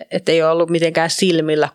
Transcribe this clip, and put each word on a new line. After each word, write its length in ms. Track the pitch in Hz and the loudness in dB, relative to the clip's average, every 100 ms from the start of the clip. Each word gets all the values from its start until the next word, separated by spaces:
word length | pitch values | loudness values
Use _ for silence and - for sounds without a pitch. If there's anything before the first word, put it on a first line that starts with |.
| - | -4
et 180 | 180 - | -6 0
ei 140 | 165 | 0
ole 80 | 160 | 2
ollut 200 | 170 165 | 0 0
mitenkään 400 | 170 165 165 165 | 0 0 0 -2
silmillä 580 | - 190 165 156 151 147 | 0 0 2 0 0 -2